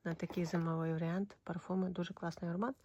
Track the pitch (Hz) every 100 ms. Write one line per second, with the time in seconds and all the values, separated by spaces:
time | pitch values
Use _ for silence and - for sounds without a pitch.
0 | 170 165 175 - 165 175 165 165 160 160
1 | 165 180 202 - - 170 - 185 185 180
2 | 175 185 170 - 170 170 233 277